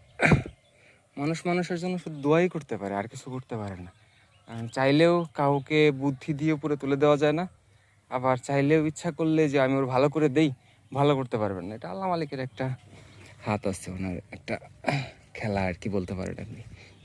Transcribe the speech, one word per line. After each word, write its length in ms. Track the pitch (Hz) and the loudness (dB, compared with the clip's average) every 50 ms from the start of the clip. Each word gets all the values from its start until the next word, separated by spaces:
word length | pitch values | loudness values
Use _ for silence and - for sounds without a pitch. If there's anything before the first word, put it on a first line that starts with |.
| - _ _ - - 160 - - - - - _ _ _ _ _ _ _ _ _ _ _ _ | -20 _ _ 0 4 4 4 4 2 -4 -12 _ _ _ _ _ _ _ _ _ _ _ _
মানুষ 300 | - 143 151 165 160 - | -4 -2 -2 -2 -2 -2
মানুষের 320 | 180 175 180 175 165 185 165 | -2 0 0 -2 -2 -4 -4
জন্য 200 | 170 185 185 175 | -4 -4 -4 -6
শুধু 220 | 160 180 156 147 | -6 -8 -10 -4
দোয়াই 280 | 135 143 156 165 180 185 | 2 4 4 4 4 2
করতে 280 | 175 170 143 - 120 | 0 -6 -8 -8 -8
পারে, 180 | 98 98 98 101 | -6 -6 -4 -2
আর 140 | 101 101 117 | -4 -4 -4
কিছু 220 | - 135 - 131 | -8 -14 -14 -10
করতে 260 | 127 131 127 _ 123 | -10 -10 -10 _ -8
পারে 200 | 110 104 101 95 | -8 -8 -8 -8
না। 160 | 90 90 87 - _ _ _ _ _ _ _ _ _ _ | -12 -14 -16 -18 _ _ _ _ _ _ _ _ _ _
কারণ 220 | - 117 117 117 113 | -14 -10 -10 -10 -8
চাইলেও 560 | - 135 131 135 139 151 165 170 170 175 170 165 - | -2 0 2 4 6 6 6 6 4 2 0 -4 -4
কাউকে 560 | - 147 139 143 143 135 - 156 151 151 151 | 0 0 2 2 0 0 0 2 4 4 4
বুদ্ধি 420 | 139 131 135 143 139 135 - - 156 | 4 2 -2 -2 -2 -4 -4 -6 -4
দিয়ে 200 | 139 151 156 156 | -2 0 0 0
উপরে 240 | 147 147 156 147 | 0 0 -2 -4
তুলে 200 | 139 139 135 139 | -2 -2 -2 0
দেওয়া 200 | 139 147 147 147 | 2 4 4 4
যায় 160 | 143 147 147 151 | 6 4 2 2
না, 160 | 160 180 185 - _ _ _ _ _ _ _ _ _ _ _ | 0 -2 -6 -8 _ _ _ _ _ _ _ _ _ _ _
আবার 260 | - 127 127 131 131 | -6 0 2 2 2
চাইলেও 500 | 127 - - 139 139 139 139 156 160 151 | 2 0 0 0 2 4 4 4 4 4
ইচ্ছা 240 | 156 151 - - 175 | 0 -4 -4 -6 -6
করলে 380 | 160 - 165 160 156 156 156 147 | -4 0 0 2 4 4 2 4
যে 120 | 135 143 | 4 2
আমি 140 | 131 131 135 | 2 4 2
ওর 120 | 135 135 | 2 0
ভালো 220 | 127 127 131 135 151 | 2 2 2 2 4
করে 200 | 139 160 156 147 | 2 2 2 2
দেই, 220 | 127 147 160 147 127 - _ _ _ _ _ _ - | 4 4 2 2 0 -4 _ _ _ _ _ _ -2
ভালো 220 | 131 143 147 147 | 2 4 4 4
করতে 220 | 131 131 123 - 117 | 2 0 -2 -2 -2
পারবেন 260 | 107 101 98 92 85 | 0 0 -2 -4 -6
না। 100 | 95 107 | -8 -10
এটা 160 | 113 - 170 | -10 -10 -10
আল্লাহ 180 | 185 190 190 190 | -8 -6 -4 -2
মালিকের 320 | 180 170 160 143 143 131 | -2 -2 -2 -6 -6 -8
একটা 360 | 131 131 - - 131 131 127 - - - - - - - - - - - - - - | -8 -8 -6 -6 -4 -4 -4 -6 -10 -20 -20 -20 -20 -20 -20 -20 -20 -20 -20 -10 -4
হাত 200 | - 104 101 - | -4 -4 -2 -2
আছে, 240 | 101 95 - - - | -6 -6 -6 -8 -10
ওনার 260 | 90 90 95 95 90 - - - | -8 -6 -6 -6 -6 -8 -10 -14
একটা 280 | - - - - 113 - - - - - - - 147 139 127 - - - - - _ | -20 -18 -10 -10 -10 -10 -10 -16 -20 -6 -4 -2 -2 -2 -4 -8 -14 -20 -20 -18 _
খেলা 280 | - - 110 101 98 95 | -8 -4 -2 0 0 0
আর 120 | 92 90 | -2 -4
কি 140 | - - 110 | -4 -6 -4
বলতে 260 | 95 101 92 87 101 | -4 -4 -4 -4 -6
পারেন 240 | 92 92 92 90 - - | -8 -6 -8 -8 -10 -12
আপনি, 200 | - - - - - - - - - - - - | -14 -14 -16 -16 -18 -20 -20 -20 -20 -20 -8 -2